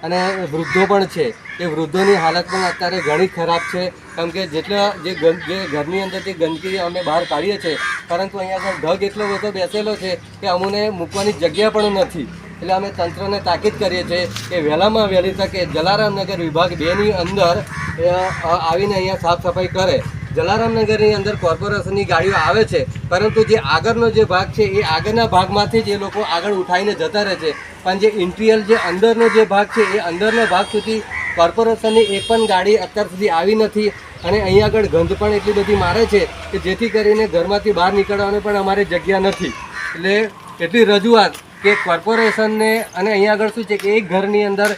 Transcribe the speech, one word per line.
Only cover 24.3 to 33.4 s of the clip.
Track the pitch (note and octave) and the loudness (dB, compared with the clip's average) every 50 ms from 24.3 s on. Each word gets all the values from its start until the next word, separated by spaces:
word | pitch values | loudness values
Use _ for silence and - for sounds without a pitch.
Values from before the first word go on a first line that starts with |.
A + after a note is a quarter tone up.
| F#3 F3+ - - | 4 0 0 -2
છે, | - - G#3+ | 0 0 0
એ | G3+ F#3+ G3+ | 2 2 0
આગળના | G#3+ D#3 D#3+ E3 E3 G#3 G#3+ A#3 A#3 A3 | 0 2 0 0 0 0 0 2 2 4
ભાગમાંથી | F#3 F3+ F#3 F#3+ G3+ G#3 G#3 G3+ - A3+ | 4 2 2 4 2 0 0 2 2 0
જ | G#3+ G3+ | 2 2
એ | G3+ G3+ | -2 -4
લોકો | G3 G3 - G3+ | -4 -6 -4 -4
આગળ | G#3+ F3+ E3 E3+ F3 G3+ G#3 | -2 0 -2 -2 0 0 -2
ઉઠાઈને | F#3+ F#3 F3+ F3+ F3+ G3 G#3 G3+ | -2 0 0 0 0 0 0 -2
જતા | - D#3+ D#3 - - G#3 | 0 -2 -2 0 0 0
રહે | G3 F#3+ | 0 -2
છે, | D3+ D#3 D#3 C#3+ - - - - - - | -2 -2 -4 -4 -4 -10 -16 -18 -6 -4
પણ | F#3 F#3 G3 | -2 0 4
જે | F#3+ G#3+ | 2 2
ઇન્ટિરિયર, | G#3 A3 F3+ F3+ F3+ - A3 A3 A3 A3 | 2 2 -2 -2 -2 0 4 4 4 4
જે | G#3+ F#3+ A3+ | 4 4 2
અંદરનો | A3 G3+ F3+ E3+ F#3 G3 A#3 A3+ A3 A#3 A3+ | 2 2 -2 0 2 4 4 4 6 4 4
જે | G3+ A3 A3 | 6 4 4
ભાગ | F#3 G3 G3+ G#3 G#3 | 4 4 2 2 0
છે, | - A#3 | 2 0
એ | G#3+ F#3 F#3 G#3+ | 0 2 2 -2
અંદરના | A3 F3 E3 F3 G3+ A3 A3 A#3 A3+ | -2 -2 -4 0 0 0 2 2 2
ભાગ | G#3 F3+ F#3 G3+ | 2 2 0 0
સુધી | G3+ - G#3+ G#3 G#3+ A3 A3 - - - - - - - | 0 -2 -4 -2 -2 -4 -4 -4 -6 -8 -8 -6 -6 2
કોર્પોરેશનની | - E3+ F3 F3 - A3+ A3+ A3+ - - A3 A3 A3+ | 2 2 2 4 2 2 2 2 0 0 2 4 4
એક | A3+ G3 G3 G3 F#3+ - | 4 4 2 -4 0 0
પણ | A3+ A3+ A3+ | 2 2 2
ગાડી | G3+ G3 F#3 F3+ G3 G#3+ | 2 2 2 4 4 4
અત્યાર | G#3+ F#3 E3+ - G#3+ G#3 F3+ | 2 2 -2 -4 -4 -4 -4
સુધી | F3+ F#3 G3+ G#3 | -4 -2 -2 0
આવી | E3 E3 | 2 2